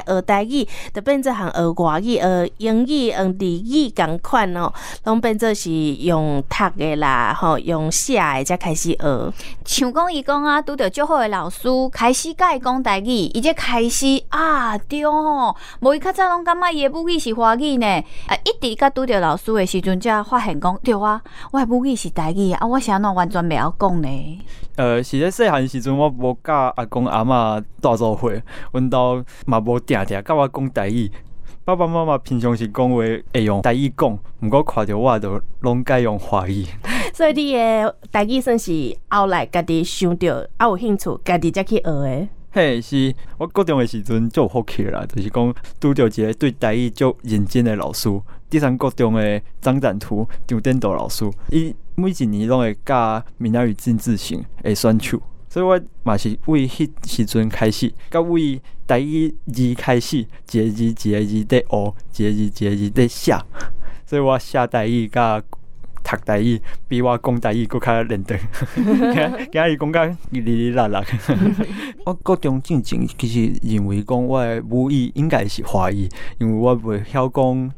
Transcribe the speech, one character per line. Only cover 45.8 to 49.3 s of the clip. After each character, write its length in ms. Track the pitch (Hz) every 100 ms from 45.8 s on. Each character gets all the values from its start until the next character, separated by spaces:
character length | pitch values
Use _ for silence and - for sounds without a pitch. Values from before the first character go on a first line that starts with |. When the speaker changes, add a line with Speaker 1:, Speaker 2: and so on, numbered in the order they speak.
| 147
Speaker 3:
着 140 | 139 117
一 180 | 110 107
个 60 |
对 180 | 113 139
台 220 | - 113
语 140 | 113 123
足 260 | 101 131 -
认 240 | 123 107 98
真 160 | 127
的 140 | 117 104
老 160 | 71
师， 160 | - 113 98 104 - -
第 100 | 156
三 180 | 139 123
高 120 | 135
中 220 | - 117
的 280 | 110 104